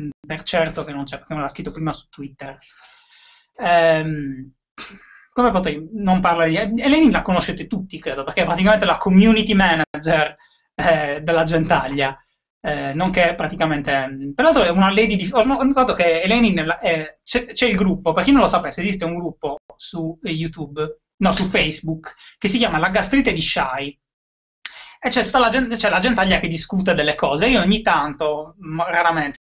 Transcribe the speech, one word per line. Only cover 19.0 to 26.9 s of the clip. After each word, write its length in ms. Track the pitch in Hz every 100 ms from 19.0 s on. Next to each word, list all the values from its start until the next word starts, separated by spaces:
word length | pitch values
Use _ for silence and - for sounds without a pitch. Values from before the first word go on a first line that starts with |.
| 165
un 80 |
gruppo 420 | 175 170 - 147 147 _ -
su, 420 | - 170 160 165
eh, 80 | 202
YouTube, 680 | 160 165 165 143 147 156 - _ -
no, 160 | 190
su 120 | 185
Facebook, 680 | 190 196 156 - 160 160 - - - -
che 120 | 202
si 100 | 226
chiama 200 | 226 156
La 120 | 180
Gastrite 420 | 196 - 269 240
di 80 | 170
Shy, 580 | - - 135 135 143 - _ _ _ _ _ _ - - - -
e 60 | 254
c'è 160 | 254
tutta 140 | 247 269
la 100 | 233
gen-, 220 | 262 240
c'è 180 | 233 202
la 120 | 170
Gentaglia 380 | 226 233 190 170
che 100 | 165
discute 460 | 165 - 190 185